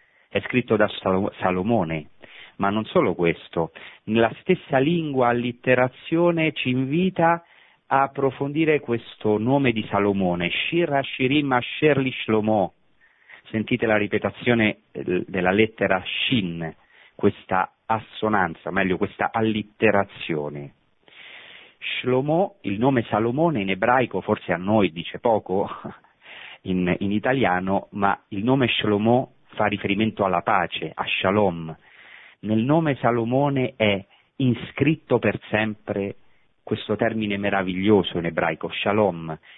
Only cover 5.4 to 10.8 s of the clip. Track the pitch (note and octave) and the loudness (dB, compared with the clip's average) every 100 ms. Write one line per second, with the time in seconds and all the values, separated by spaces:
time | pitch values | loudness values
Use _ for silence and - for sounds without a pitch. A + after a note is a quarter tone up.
5.4 | B2 A#2+ - B2+ B2+ - - E3 F3 E3+ | -2 -6 0 2 2 -2 -4 2 2 2
6.4 | D#3+ D3 B2+ B2+ C3 D#3 F#3 F#3 E3 E3+ | 0 -2 -2 -2 0 0 0 2 2 2
7.4 | - _ _ _ _ C3+ C3+ C3+ C3+ B2+ | -2 _ _ _ _ 0 0 0 -2 -2
8.4 | C#3 C#3+ D#3+ D3 C#3+ A#2 - - G#2+ G#2+ | -6 0 2 2 0 -6 -6 -6 0 0
9.4 | A2+ C#3+ C3+ A2+ G#2+ G2+ G2+ G2 F#2 F2 | 2 2 2 0 -2 0 2 2 0 0
10.4 | F2 - - E3 | -2 -2 -2 -2